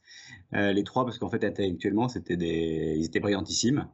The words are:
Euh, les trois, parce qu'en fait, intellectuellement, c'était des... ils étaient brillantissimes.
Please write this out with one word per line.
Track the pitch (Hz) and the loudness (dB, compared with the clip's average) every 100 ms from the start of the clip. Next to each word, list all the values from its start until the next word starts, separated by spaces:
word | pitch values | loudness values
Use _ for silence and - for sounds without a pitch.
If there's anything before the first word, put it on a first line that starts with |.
| - - - - - | -20 -20 -20 -20 -4
Euh, | 104 101 | 0 2
les | 98 | 2
trois, | 92 127 | 2 0
parce | 123 - | 0 -2
qu'en | 95 | -4
fait, | 110 | 0
intellectuellement, | 104 - 98 85 101 104 123 | 0 0 -2 0 0 2 0
c'était | 92 - 87 | -2 -2 0
des... | 85 82 82 80 80 78 | 0 0 0 0 0 0
ils | |
étaient | 80 101 | 0 0
brillantissimes. | 101 98 - - 110 139 - | 0 0 -2 0 2 2 0